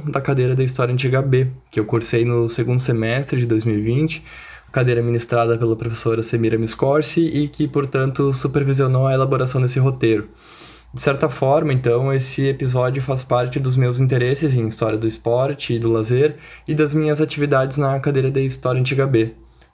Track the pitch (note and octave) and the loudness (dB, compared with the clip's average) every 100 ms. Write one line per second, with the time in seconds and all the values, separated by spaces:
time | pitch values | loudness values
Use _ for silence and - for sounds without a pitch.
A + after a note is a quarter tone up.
0 | D3+ C#3 C3+ C3+ B2+ B2+ C3 - B2 B2 | -4 -4 0 0 2 2 0 0 0 0
1 | C3 C3 C#3+ B2+ C3 - - - G#2+ A#2 | 0 0 2 2 2 -4 -6 -4 0 0
2 | A2+ A#2 A#2+ A#2+ A#2 B2 A#2+ B2 B2+ A#2 | 0 0 2 2 0 0 0 0 0 0
3 | A2 B2+ C#3+ C3 A#2+ A2 A2+ G#2 A2 C3 | 0 -2 -2 -2 0 0 0 0 0 0
4 | D#3 - - - - - - C3+ B2 A#2+ | 0 -4 -16 -20 -20 -20 -6 0 2 2
5 | A#2 A#2+ A#2 A#2+ A#2 A2+ A#2 A2+ A#2 A2+ | 0 -2 0 0 2 2 0 -2 -4 -4
6 | A#2 A2+ A2 A#2+ A2+ A2+ A2+ - C3+ D3 | -2 -2 -2 0 0 0 -2 -2 0 2
7 | D3+ F3 D#3+ C#3 D3 - D3 C#3+ C3+ C3+ | 0 0 0 0 -2 -2 -2 -2 -2 -2
8 | C3+ C3 C#3 C3 D3 C#3+ C#3 C3+ C3+ B2+ | -2 0 0 0 -2 0 0 2 2 2
9 | C3+ C3 C3+ C3+ B2+ C3 B2+ C3 C3 C3 | 2 2 2 0 0 0 0 2 2 2
10 | A2+ G#2+ G#2 - - - - - - B2+ | 2 2 -2 -14 -20 -20 -20 -20 -14 -4
11 | D3 C3 D#3 B2+ C3+ D3 D#3+ C3 B2+ A#2+ | -2 0 -2 0 2 2 2 0 2 0
12 | C3+ C3+ C3 - C#3 C3+ C3 B2+ B2+ C#3 | 0 -2 -2 -2 -2 -2 -2 0 0 -2
13 | C3 C3 - B2 B2 C#3+ C3 C3 B2+ A#2+ | -4 -4 0 0 0 -2 0 2 2 2
14 | C3 B2+ B2 C#3 D#3 B2+ A2 - A2 A2 | 2 2 0 0 0 0 0 -2 -2 0
15 | A2+ A2 A#2 A#2+ C#3 C#3+ - A#2 A2+ A2+ | -2 -2 0 0 0 -4 -4 -2 0 0
16 | A2 B2+ D3+ C#3+ - - - D3+ D3+ D3+ | 0 2 2 -2 -18 -14 -4 0 0 0
17 | D3+ D3+ D3+ D3 C#3+ C3+ C3+ C#3 C#3 C3+ | 0 0 -2 -2 0 2 0 0 -2 0
18 | D3 C3+ C3 C3+ C3+ B2+ B2+ B2+ B2+ C3+ | -2 0 0 0 -2 -2 -2 0 0 0
19 | C#3 A#2 A2 - - _ _ | 2 2 0 -4 -20 _ _